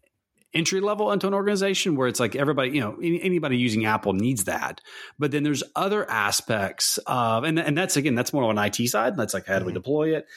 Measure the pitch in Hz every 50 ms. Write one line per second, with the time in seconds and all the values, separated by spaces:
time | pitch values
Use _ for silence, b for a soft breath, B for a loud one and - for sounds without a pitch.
0 | _ _ _ _ _ _ _ _ _ _ - 156 165 - 190 190 196 208 208 202
1 | 214 214 202 190 190 190 196 202 196 202 202 190 196 196 190 180 - 190 156 135
2 | 131 123 110 - 123 107 - 135 143 143 151 139 131 127 143 147 117 104 110 -
3 | - 170 170 175 - 190 180 170 156 143 127 123 123 123 107 110 110 110 110 110
4 | - 104 95 95 107 123 135 113 - - - - - 69 - - B B B B
5 | B B B - 147 143 127 147 143 151 147 127 - - - - 175 196 208 214
6 | - - 117 110 101 101 101 - - - 117 107 98 95 - - - - - -
7 | - - 135 127 120 113 113 113 127 160 160 160 165 147 143 156 190 185 - 147
8 | 139 151 123 117 123 - - 147 127 110 107 107 104 104 - - 120 120 - 107
9 | 113 123 104 95 110 101 - 95 - - 98 95 92 90 85 87 90 127 143 151
10 | 151 160 160 151 - B B